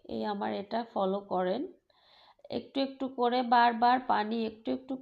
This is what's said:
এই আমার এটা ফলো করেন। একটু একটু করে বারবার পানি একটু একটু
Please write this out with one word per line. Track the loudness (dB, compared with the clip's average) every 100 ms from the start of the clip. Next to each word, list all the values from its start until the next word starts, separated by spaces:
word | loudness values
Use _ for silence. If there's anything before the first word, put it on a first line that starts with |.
| -10
এই | -6 -4
আমার | -4 -4
এটা | -4 -4 -6 -4
ফলো | -2 -2 -2 -4
করেন। | -2 -2 -2 -6 -12 _ _ _ _ _ _ -10
একটু | -10 -6 -4
একটু | -4 -4 -8
করে | 0 2 2
বারবার | 4 6 6 6 4 4 2
পানি | 0 0 -2 -4
একটু | -4 -6
একটু | -6 -6 -8